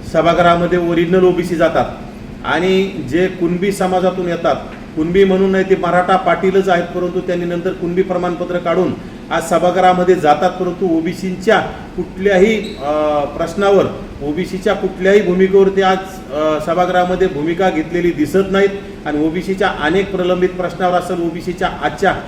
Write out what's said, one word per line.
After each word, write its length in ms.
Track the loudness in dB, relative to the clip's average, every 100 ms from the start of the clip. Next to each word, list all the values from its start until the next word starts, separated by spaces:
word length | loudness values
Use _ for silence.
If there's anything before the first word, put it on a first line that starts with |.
| -2
सभागृहामध्ये 760 | 0 2 4 4 4 2 0 2
ओरिजिनल 360 | 0 2 4 4
ओबीसी 300 | 2 -2 0
जातात 300 | 2 2 -2 -6 -14 -14 -14 -10 -4
आणि 380 | 0 2 0
जे 440 | 0 -4 -4 0 0
कुणबी 440 | 0 -2 0 -2
समाजातून 560 | -2 0 2 0 -2 -4
येतात, 280 | -2 0 -2 -6 -14 -10 -4
कुणबी 280 | 0 4
म्हणून 260 | 4 4 2
नाही 140 | 2 2
ते 60 | 0
मराठा 400 | 2 2 2 2
पाटीलच 540 | 2 2 2 2 2
आहेत, 140 | 0
परंतु 360 | 0 -4 -4 -4
त्यांनी 260 | -4 -4 -2
नंतर 260 | -4 -4
कुणबी 300 | -4 -2 0
प्रमाणपत्र 560 | 0 0 -2 -4 -4 -2
काढून 360 | 0 0 0 -2 -10 -14 -4
आज 180 | -4 0
सभागृहामध्ये 680 | 2 2 4 4 4 4 4
जातात, 340 | 4 4 2
परंतु 480 | 0 -4 -2 0 0
ओबीसींच्या 600 | -2 -4 -6 -2 2 2 0 -10 -12 -8
कुठल्याही, 800 | -8 -2 0 4 4 2 -4 -8
अ, 360 | -4 0 0 0 -2
प्रश्नावर, 580 | -4 -4 0 4 4 2 -4 -12 -8
ओबीसीच्या 500 | -6 -4 -4 -2 -2
कुठल्याही 480 | 0 -2 0 4 4
भूमिकेवर 480 | 4 2 4 6 4
ते 120 | 4
आज, 160 | 2 0 -4 -12 -8
अ, 260 | -2 0 0 0
सभागृहामध्ये 640 | 0 2 2 2 2 0
भूमिका 420 | 0 -4 0 0
घेतलेली 420 | 0 -2 0 0
दिसत 400 | 0 0 0 2
नाहीत 180 | 2 2 0 -12 -10 -6
आणि 220 | -2 0
ओबीसीच्या 420 | -2 -4 -2 -2
अनेक 460 | 0 0 0 0 -2
प्रलंबित 340 | 0 0 0
प्रश्नावर 500 | -2 -6 -2 0 0
असेल, 220 | -2 -4
ओबीसीच्या 480 | -4 -4 -8 -4 -4 -2
आजच्या 300 | -4 0 0 0